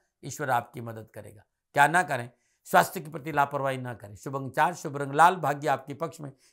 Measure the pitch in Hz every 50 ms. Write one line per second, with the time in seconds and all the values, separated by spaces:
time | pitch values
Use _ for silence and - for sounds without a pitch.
0 | _ _ _ _ - 143 131 - 151 135 127 120 117 - - 131 117 117 113 110
1 | 110 - _ 110 101 107 - 104 _ _ _ _ _ _ _ 143 143 147 156 180
2 | 180 - 143 123 120 120 - _ _ _ _ _ _ - - 185 170 - - 190
3 | 151 156 147 156 135 156 151 147 139 139 139 139 135 139 131 131 127 123 120 104
4 | - 104 107 98 - 147 135 139 139 131 - - 156 175 175 - - 165 135 139
5 | 143 139 139 147 165 175 190 180 156 139 147 143 139 151 139 127 - - 143 -
6 | 160 156 147 - 151 139 131 _ _ _